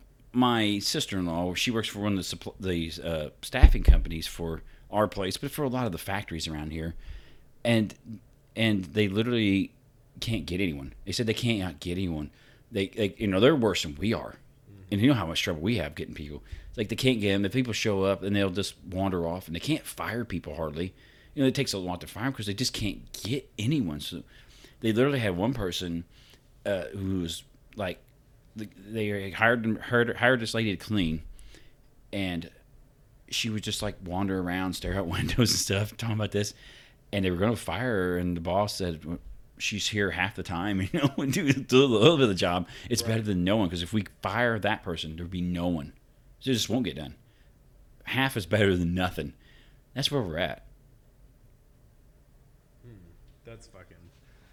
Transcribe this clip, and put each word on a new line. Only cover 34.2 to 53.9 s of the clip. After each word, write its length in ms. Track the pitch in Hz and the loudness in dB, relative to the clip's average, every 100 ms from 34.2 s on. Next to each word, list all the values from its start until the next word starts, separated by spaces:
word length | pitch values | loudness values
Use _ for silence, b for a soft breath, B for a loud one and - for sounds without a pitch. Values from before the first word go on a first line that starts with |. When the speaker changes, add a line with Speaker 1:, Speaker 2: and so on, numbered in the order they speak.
| 98 95 | 0 0
Speaker 1:
around, 320 | 87 90 92 | 0 -2 -2
stare 220 | 90 90 92 | -4 -2 -2
out 80 | 87 | -2
<laughs> 20 | |
windows 420 | 90 78 - 113 | -2 0 2 4
and 80 | - | 2
stuff, 380 | - 98 104 - | 0 0 -2 -4
talking 180 | 117 110 | -4 -2
about 160 | 101 | 0
this. 200 | 101 104 - B B B B - | 0 -2 -6 B B B B -6
And 120 | 101 | 0
they 60 | 95 | 0
were 40 | 87 | 2
gonna 200 | 104 113 | 0 0
fire 540 | - 87 127 104 90 | -4 -4 -2 0 0
her, 60 | 90 | 0
and 180 | 90 87 | 0 -2
the 40 | |
boss 340 | 85 92 104 - | 0 0 0 -2
said, 280 | 90 80 | -4 -4
"Well, 140 | 76 85 - - - - | -8 -10 -10 -18 -18 -8
she's 300 | - 104 - | -6 -2 -2
here 240 | 107 98 | 0 0
half 240 | 85 92 101 | 0 -2 -4
the 80 | |
time, 360 | - 85 101 98 | -6 -4 -2 0
<laughs> 20 | |
you 60 | 95 | 0
know, 200 | 175 139 - | 0 0 0
and 140 | 139 | -2
do, 200 | 131 147 | 0 2
do 320 | 135 117 127 | 2 4 6
a 20 | 139 | 6
little 300 | 110 151 165 | 8 8 8
bit 80 | |
of 40 | 127 | 4
the 60 | 90 | 4
job. 320 | 92 87 87 B B | 2 2 -2 B B
It's 140 | 117 | -2
Speaker 2:
Right. 60 | - | 0
Speaker 1:
better 140 | 113 | -2
than 200 | 107 92 | 0 2
no 140 | 87 110 | 4 4
one, 120 | 92 | 2
'cause 140 | 87 | -2
if 100 | 85 | -2
we 120 | 107 95 - | -2 -2 -6
fire 340 | 95 107 120 110 | -4 0 2 2
that 240 | 101 85 | 0 -2
person, 320 | 95 85 82 78 | -4 -6 -6 -8
there'd 120 | 87 | -8
be 100 | 92 | -4
no 260 | 90 87 87 | -2 0 0
one. 260 | 82 71 - _ _ - - | -2 -4 -14 _ _ -20 -10
So 100 | 139 | -2
it 20 | |
just 140 | 117 - | 0 0
won't 140 | 117 | 0
get 120 | 101 71 | -2 -6
done. 200 | 71 - - b b b - - - - | -10 -14 -20 b b b -20 -20 -20 -18
Half 320 | - 127 135 120 | -6 0 0 -2
is 100 | 85 | 0
better 300 | 107 98 90 | 4 4 4
than 180 | 87 | 2
nothing." 380 | 90 90 - 73 - b b b b _ | 0 0 -2 -8 -10 b b b b _
That's 160 | 123 135 | -4 -2
where 100 | 143 | -2
we're 160 | 98 80 | -2 -2
at. 260 | 85 - - - - - - _ - - - - _ - - _ - - _ - - - _ - | -4 -4 -14 -20 -20 -20 -20 _ -20 -20 -20 -20 _ -20 -20 _ -20 -20 _ -20 -20 -20 _ -20
Speaker 2:
Hmm. 60 | 120 107 85 82 - - | -20 -20 -20 -20 -20 -20
That's 220 | 117 117 - | -20 -20 -20
fucking 300 | 95 87 | -20 -20